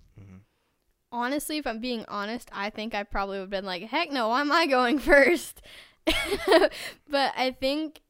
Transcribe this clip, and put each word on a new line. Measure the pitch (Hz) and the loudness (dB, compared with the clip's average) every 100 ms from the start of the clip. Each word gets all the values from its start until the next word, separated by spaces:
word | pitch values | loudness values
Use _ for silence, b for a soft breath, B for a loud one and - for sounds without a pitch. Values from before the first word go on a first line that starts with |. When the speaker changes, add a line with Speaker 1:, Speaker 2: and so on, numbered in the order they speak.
| _ - | _ -20
Speaker 1:
Mm-hmm. | 98 92 _ _ _ _ _ _ - | -20 -20 _ _ _ _ _ _ -10
Speaker 2:
Honestly, | 240 240 294 - 302 | -4 -2 -2 -4 -6
if | 285 | -4
I'm | 220 | -6
being | 254 233 - | -4 -6 -6
honest, | 202 208 240 - | -6 -6 -8 -10
I | 208 202 | -8 -8
think | 220 214 208 | -6 -6 -6
I | |
probably | 208 208 196 196 | -4 -4 -4 -6
would | |
have | 190 | -6
been | 196 196 | -6 -4
like, | 180 | -8
"Heck | 220 285 339 | -4 -4 -2
no, | 277 220 | -2 0
why | 240 | 0
am | 294 | 2
I | 330 330 | 2 4
going | 254 247 294 | 4 4 2
<laughs> | 269 | 6
first?" | 285 - 339 - - B B B B - - - 403 - 320 392 B B B - | 8 8 4 -2 -16 B B B B -2 0 -2 -2 6 6 6 B B B -4
But | 285 254 - | 0 0 0
I | 254 254 | -4 -2
think | 269 294 311 - _ | -2 -2 -4 -10 _